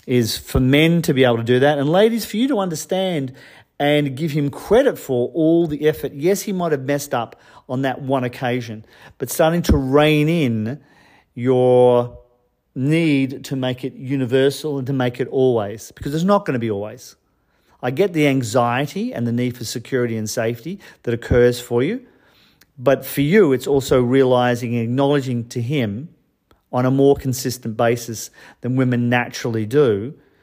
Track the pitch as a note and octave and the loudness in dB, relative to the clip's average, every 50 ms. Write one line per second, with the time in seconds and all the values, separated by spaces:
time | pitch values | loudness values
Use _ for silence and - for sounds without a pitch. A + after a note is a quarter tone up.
0 | - - B2+ B2 A#2 G#2+ - - - - - B2+ C3 B2+ C#3 D3 D#3+ E3 E3+ E3+ | -6 0 2 2 2 0 -2 -6 -6 -2 0 2 2 4 4 4 4 4 4 2
1 | D3+ - C#3+ B2+ B2+ A#2+ A#2 A2+ A2+ A#2 B2 B2+ C3+ D3 D3+ C#3+ C#3 D3 E3 F#3+ | 2 0 2 2 4 2 2 2 2 2 2 4 4 2 2 2 0 2 2 4
2 | G#3+ A3+ A3+ A3+ - - - G#3 B3 C#4 C#4 G3+ F#3+ F#3 E3 D3 - - F#3+ F#3 | 4 4 2 -2 -6 -6 -4 -2 0 0 0 0 -2 -2 -4 -6 -6 -4 -4 -2
3 | F#3+ F#3 F3 D3 C3+ B2+ C3 - - - - - - _ _ - C#3+ C#3+ D3 D3 | -2 -2 -2 -4 -4 -6 -8 -14 -20 -20 -20 -20 -20 _ _ -2 0 2 2 2
4 | D3 C#3 C3 B2+ E3 D#3+ C#3 D#3 C#3+ C#3+ - - - - G3 A#3+ C#4+ B3 E3+ - | 0 0 -2 -4 -4 -4 -2 -2 -2 -2 -4 -6 -2 2 4 4 4 2 0 -4
5 | - - C3 A#2+ A#2+ - - E3+ D#3 D#3+ E3+ E3+ F3 D#3+ D3+ C#3+ D3+ D3+ D3+ D#3 | -4 -4 -2 -2 -2 -2 0 0 2 4 4 4 2 0 -2 -2 0 0 0 0
6 | - C3+ C#3+ C#3 C#3 F3+ G3+ G3 - A3+ F#3+ F#3 F3 E3+ D3 C3+ C3 C3+ C#3+ C#3+ | -4 -8 -6 -2 -2 0 0 0 -2 -4 -4 -4 -2 -2 -2 -2 -2 -2 -4 -4
7 | - - C#3 A#2+ A2+ A2 - - _ - - - _ - C3 C3 C3+ C3+ - - | -4 -4 -6 -6 -6 -6 -12 -18 _ -20 -20 -20 _ -8 -6 -4 -2 -4 -4 -4
8 | C#3 B2+ C#3 C3 B2 B2 - - C3 B2 B2 B2+ A#2 A2+ G#2+ A2 G#2+ _ _ - | -4 -2 -2 -2 -2 -4 -6 -6 -4 -4 -4 -4 -6 -8 -12 -16 -16 _ _ -20
9 | - - - - C3 - - - E3 D#3+ E3+ F3 - - - C#3+ C3+ C3 C3+ D3 | -20 -20 -14 -10 -10 -4 0 2 2 2 2 2 2 2 2 0 2 2 4 4
10 | D3+ D#3 D#3 D3+ D3 D#3 E3+ E3+ D3 B2 A2+ A2 G#2+ A2 C#3 D3+ - _ _ _ | 4 4 4 4 2 2 2 2 0 0 0 -2 -4 -4 -6 -10 -14 _ _ _
11 | _ _ _ _ _ _ _ A#2+ A#2+ B2+ B2+ B2 A#2 B2 B2 B2 B2 B2 B2 A#2+ | _ _ _ _ _ _ _ -4 0 2 2 4 4 4 6 6 6 6 6 4
12 | A#2+ A#2+ - - - _ _ _ _ _ _ _ _ _ - A#2+ B2+ C#3+ D#3 E3 | 2 -2 -6 -16 -20 _ _ _ _ _ _ _ _ _ -8 -4 -2 0 0 2
13 | E3+ D#3+ C#3+ C3+ C3+ C3 C#3 - C3+ - C#3+ C3 B2+ B2+ B2 B2+ - C3 - - | 2 2 2 2 0 -2 -4 -8 -10 -8 -6 -4 -4 -4 -4 -4 -6 -10 -10 -10
14 | C3+ B2 C#3+ C3+ C3 A2+ C3+ C3 C3+ C#3+ C#3 - - D#3 C#3 C#3 B2+ C3+ C#3 C3 | -8 -6 -4 -4 -2 0 2 2 2 2 0 -2 -6 -6 -6 -6 -6 -4 -4 -2
15 | B2 B2 B2 - C3 - - C3+ C3 B2+ A#2+ A2+ G2+ G2+ G#2+ A#2 - - - - | -2 -4 -4 -4 -6 -4 0 0 2 2 2 0 -2 -4 -8 -12 -16 -20 -16 -12
16 | - D3 C#3 D#3+ E3+ G3 G3+ G3+ G3+ D#3+ C3+ A#2+ A2+ A2+ G#2 G2 G#2 G#2+ A2+ B2 | -8 -6 -4 -2 0 2 2 2 0 -2 -4 -4 -4 -4 -4 -4 -6 -10 -12 -16
17 | - - - _ _ _ _ _ _ _ _ _ _ _ _ _ - B2+ C3+ C3 | -20 -20 -20 _ _ _ _ _ _ _ _ _ _ _ _ _ -6 -4 -2 0
18 | G3 G3+ F3 D#3 D3+ C#3+ C3+ C3+ B2 G#2+ G#2 C3 A#2+ A#2+ A#2+ B2+ D3 D3 - G3 | 0 0 0 2 2 2 2 0 0 0 0 2 2 2 0 -2 -4 -4 -6 -6
19 | A3+ B3+ - - A#2+ A#2+ A#2 A#2+ B2 B2 A#2+ - A#2 - - B2 G#2+ - C3+ B2 | -6 -6 -6 -4 -4 -2 -2 -2 -2 -4 -6 -8 -10 -10 -10 -10 -8 -4 -2 -2
20 | B2 A#2 A2+ A2 G#2+ G#2+ - B2+ A2+ A2+ A#2+ A#2 - E3 G3+ - - - - _ | -2 -2 -4 -4 -6 -6 -4 -4 -2 -2 -4 -6 -8 -12 -12 -14 -16 -20 -20 _
21 | - B2 A#2 A#2 - - - B2 A#2+ B2 A#2+ - - - A#2+ A#2+ C3 E3+ A3+ C4 | -6 -6 -4 -4 -2 2 4 6 6 4 4 0 -4 -4 -2 0 0 0 -2 -6
22 | - - _ _ _ _ _ _ _ _ _ _ _ _ _ - B2 C#3 C3+ B2+ | -10 -14 _ _ _ _ _ _ _ _ _ _ _ _ _ -4 0 2 2 2
23 | - - - C#3+ C#3+ C#3+ F#3+ A3 G3 D3 B2+ B2 - - C#3+ C3+ C3 - D3 B2+ | 0 -4 -4 -2 0 4 6 6 6 6 4 2 0 0 0 0 2 2 2 2
24 | B2 A#2+ C3 C3+ C3 B2+ B2+ B2 B2 B2 B2 A#2 B2+ A#2 A#2+ A#2+ A2+ A#2 B2 C3+ | 2 4 4 4 4 4 4 4 2 2 0 -2 -2 -4 -4 -2 -2 -2 0 0
25 | C#3 C#3 D3 C#3+ B2+ C3 B2 A#2+ A#2 A#2+ - B2 A#2 A#2+ D#3 C#3+ A#2 G#2 G2 A#2 | 2 2 2 0 -2 -2 -4 -6 -6 -6 -8 -6 -6 -4 -2 -2 -2 -2 -4 -6
26 | D3+ F3 _ _ _ _ _ _ _ _ _ _ _ _ - B2 B2+ B2+ C3+ C3+ | -10 -14 _ _ _ _ _ _ _ _ _ _ _ _ -2 0 0 2 2 4
27 | C#3 C#3 C#3 C#3 - C3+ B2 - - C3 A#2+ - - A#2 G#2+ A2+ A#2+ A#2 B2 A#2+ | 6 4 4 4 0 -4 -4 -4 -4 -6 -6 -8 -8 -8 -4 0 0 0 0 0
28 | - - A2 G2+ - - _ - - - - _ - A#2+ B2+ C3 C3 B2+ B2 A#2+ | -4 -8 -12 -12 -12 -14 _ -20 -20 -20 -18 _ -6 -4 -2 0 0 0 0 0
29 | A#2+ A#2+ B2 B2 A#2 - - - - B2+ A2+ A2+ A2 G#2 B2 D3 D3 A#2+ G#2 G2 | 0 0 0 0 -2 -4 -6 -8 -6 -4 -4 -4 -4 0 2 2 4 4 2 0
30 | G#2+ C3+ E3 - _ _ _ _ | -2 -6 -12 -16 _ _ _ _